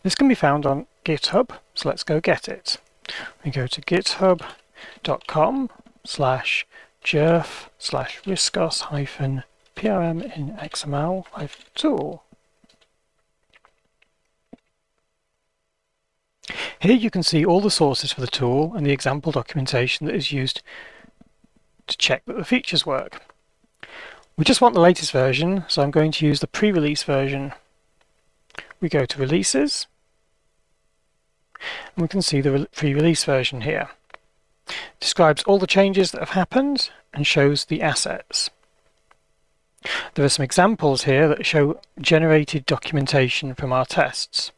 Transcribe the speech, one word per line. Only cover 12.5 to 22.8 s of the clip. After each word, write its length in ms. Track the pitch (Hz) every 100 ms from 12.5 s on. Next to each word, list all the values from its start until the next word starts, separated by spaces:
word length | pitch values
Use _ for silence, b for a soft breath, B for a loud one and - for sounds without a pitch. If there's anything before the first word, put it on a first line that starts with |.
| _ _ _ _ _ _ _ _ _ _ _ _ _ _ _ _ _ _ _ _ - _ _ _ _ _ _ _ _ _ _ _ _ _ _ _ _ _ _ - B B B
Here 160 | 180 254
you 140 | 220
can 140 | 190
see 200 | 160 160
all 180 | 170 175
the 100 | 208
sources 400 | - 147 131 139
for 100 | -
the 60 | 127
tool 480 | - 123 131 160 214
and 100 | 143
the 60 |
example 400 | 135 131 139 160
documentation 720 | 151 - 147 131 127 127 - 156
that 100 | 202
is 160 | 135
used 300 | 139 131 - B B B B B _ _ _ _ _ _ _ -
to 100 | -
check 240 | - 131 -
that 100 | -
the 80 | 165
features 400 | 247 - 160